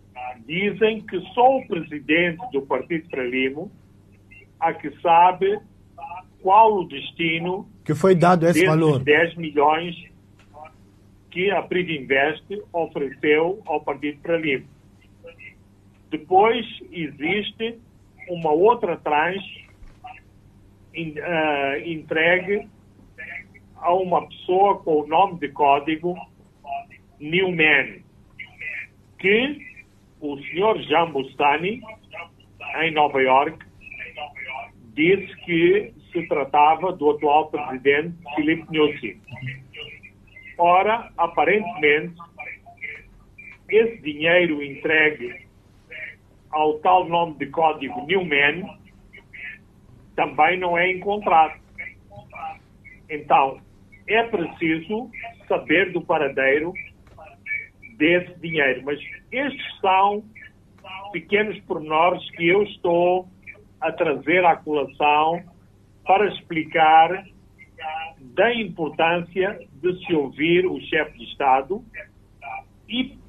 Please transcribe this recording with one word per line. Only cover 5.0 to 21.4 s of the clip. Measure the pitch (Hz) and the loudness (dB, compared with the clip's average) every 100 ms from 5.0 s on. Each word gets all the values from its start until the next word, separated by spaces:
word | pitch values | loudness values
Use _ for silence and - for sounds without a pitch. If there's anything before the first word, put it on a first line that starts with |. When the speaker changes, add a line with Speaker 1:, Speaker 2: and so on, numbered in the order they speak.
| 180 170 175 - 190 208 - _ - - - - - _ | 4 6 6 4 0 -2 -6 _ -20 -18 -16 -16 -18 _
Speaker 1:
qual | 185 202 226 202 | 4 6 6 4
o | |
destino | 165 139 131 - 165 165 175 190 - - - | -2 -8 -10 -4 -2 -2 -4 -6 -10 -12 -6
Speaker 2:
Que | 151 | 2
foi | 190 | 4
dado | 180 170 180 165 | 6 6 4 4
esse | 156 | 4
Speaker 1:
desses | 180 | 4
Speaker 2:
valor. | 156 160 139 | 4 4 2
Speaker 1:
dez | 135 151 170 165 | 4 4 4 -2
milhões | 160 147 143 156 170 180 - - _ _ _ - - _ _ _ _ _ _ | -6 2 4 2 -2 -12 -18 -20 _ _ _ -20 -20 _ _ _ _ _ _
que | 175 196 | -4 0
a | 180 | 0
Privinvest | - 185 170 151 123 135 143 151 - 202 - | -2 -2 -2 -4 -2 0 0 -2 -10 -12 -8
ofereceu | 170 156 160 135 135 156 151 170 208 - | -6 -6 -6 -8 -2 2 2 2 -2 -6
ao | 151 | -6
partido | 151 135 147 143 | -6 -6 -8 -8
Frelimo. | - 165 156 127 - _ _ _ _ _ - - - - _ _ _ _ _ | -4 -2 -2 -4 -6 _ _ _ _ _ -20 -20 -20 -20 _ _ _ _ _
Depois | - - 185 220 247 - - - | -12 0 4 4 2 -4 -12 -14
existe | 170 151 143 151 202 202 - 226 226 - _ _ - - | -10 -10 -8 -4 -4 -4 -8 -8 -10 -18 _ _ -20 -12
uma | 175 165 | -6 0
outra | 151 202 233 180 160 | 4 4 2 0 -4
tranche | 156 147 165 196 - - - _ - - - - - _ _ - - _ - 160 | -2 0 0 -4 -10 -20 -20 _ -20 -20 -20 -20 -20 _ _ -20 -20 _ -18 -12
in-, | 165 147 | -10 -8
eh, | 156 165 | -4 -2